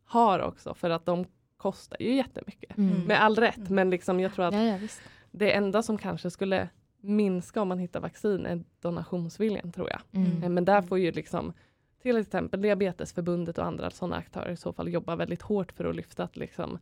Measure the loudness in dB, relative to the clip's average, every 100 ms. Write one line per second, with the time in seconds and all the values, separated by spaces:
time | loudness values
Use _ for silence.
0 | _ 4 6 4 0 -6 -12 -4 -2 0
1 | 0 -2 -2 _ _ _ -6 -6 -14 -4
2 | 2 2 0 -6 -14 -16 -8 2 2 4
3 | 2 6 6 6 4 2 0 2 4 2
4 | 0 0 0 0 0 2 2 0 -6 -12
5 | -20 -20 _ 0 2 4 4 2 0 -2
6 | -4 -4 -6 -4 0 0 -2 -10 _ _
7 | 0 2 2 0 -2 -2 -2 -2 -4 -6
8 | -8 -2 0 0 -2 -4 -6 _ -6 -6
9 | -4 -4 -6 -2 -2 -2 -6 -8 -6 -6
10 | -4 2 2 2 2 2 6 4 4 0
11 | 0 -2 -4 -4 -4 -10 _ _ _ _
12 | 0 0 0 -4 -2 0 2 2 0 -2
13 | -6 -4 -2 -2 -2 -4 -4 -4 -8 -6
14 | -6 -6 -6 -8 -8 -6 -8 -6 -4 -4
15 | -4 -4 -4 -6 -2 -2 -2 -6 -6 -6
16 | -8 -8 -8 -8 -10 -8 -8 -8